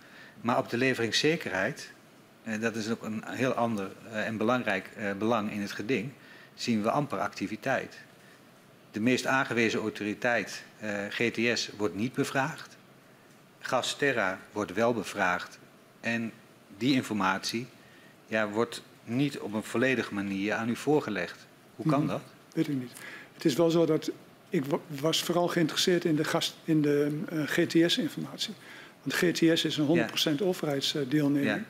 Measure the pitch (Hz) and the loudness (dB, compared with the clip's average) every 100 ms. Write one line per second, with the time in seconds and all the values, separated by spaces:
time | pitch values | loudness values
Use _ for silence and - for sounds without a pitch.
0 | - - - - 113 127 127 120 131 120 | -20 -20 -20 -8 -2 0 0 0 0 2
1 | 113 - 151 170 - 95 104 151 - - | 0 2 2 2 0 -2 -2 -4 -12 -18
2 | - - - - 113 107 113 110 107 113 | -20 -20 -20 -16 -8 -2 -2 -2 -4 -4
3 | 110 107 - 104 127 117 117 107 95 - | -4 -8 -6 -2 0 2 0 0 -6 -10
4 | - 107 104 107 110 123 107 95 - - | -10 -6 -4 0 0 0 0 -2 -4 -8
5 | 104 98 110 117 104 104 101 - 104 123 | -6 -2 0 0 0 -4 -6 -6 -2 -2
6 | 127 - - - - - - 110 107 139 | -2 -10 -20 -20 -20 -8 -2 0 2 0
7 | 139 95 101 - 95 110 139 117 - - | 0 -2 -4 -4 -8 -6 -2 -2 -4 -12
8 | - - - - - - - - - 107 | -20 -20 -20 -20 -20 -20 -20 -20 -10 0
9 | 117 123 - 131 135 117 113 110 107 - | 2 2 2 2 2 2 2 2 -2 -4
10 | 104 95 123 117 - - - - 110 101 | -4 -2 0 0 0 -8 -14 -12 -8 -6
11 | 101 - 117 110 117 110 - 101 104 92 | -4 -2 0 2 0 0 -2 -2 -2 0
12 | 123 - 131 139 131 - - - - - | -4 -2 -2 0 -2 -4 -14 -20 -20 -20
13 | - - - - - - - 127 - - | -20 -20 -20 -20 -20 -12 -2 0 0 0
14 | 143 120 95 95 - 104 92 92 117 117 | 2 2 0 -2 -6 -6 -4 2 2 2
15 | 90 101 92 90 - - - - - - | -2 0 0 0 -4 -16 -20 -20 -20 -10
16 | 117 117 113 - - - - 98 123 131 | -4 -4 -4 -10 -20 -20 -20 -2 2 2
17 | 107 107 95 95 - 113 131 - - - | 2 0 0 0 -2 -6 -6 -14 -20 -20
18 | - - - 110 107 104 117 - - - | -20 -20 -4 -2 0 2 0 -2 -16 -18
19 | - 120 143 - - 107 - 113 113 123 | -4 0 0 -2 -6 -4 -2 2 2 2
20 | 101 101 101 98 101 104 113 113 - 151 | -2 -4 -4 -2 0 0 -2 -2 2 2
21 | - 95 87 - - - - - 135 143 | 2 -4 -4 -8 -20 -20 -20 -4 0 2
22 | - 107 - - - - 156 139 123 - | 2 -2 -6 -20 -10 -4 -2 -2 -4 -12
23 | - - - - 165 127 170 165 160 156 | -16 -16 -18 -2 0 4 4 6 4 2
24 | - - - - - 180 135 170 - 143 | -2 -10 -12 -20 -4 -2 0 -4 -4 -4
25 | 151 156 - 175 175 170 156 - - 175 | 0 0 0 2 2 2 0 2 2 2
26 | 175 151 151 165 - - - 156 147 143 | 2 2 2 0 -2 -4 0 2 4 4
27 | 147 151 196 160 139 - 170 165 170 202 | 2 -2 -4 -4 -2 2 4 4 4 4
28 | 175 - 147 - - - - - - - | -2 -4 -8 -6 -8 -10 -16 -20 -20 -12
29 | 139 - 175 160 160 160 156 143 147 170 | -4 0 2 4 4 4 2 0 2 4
30 | 113 - 170 147 190 185 151 139 - 156 | 2 0 0 2 0 0 -2 0 0 -2
31 | 131 151 143 143 139 104 226 | 0 2 4 4 2 0 -4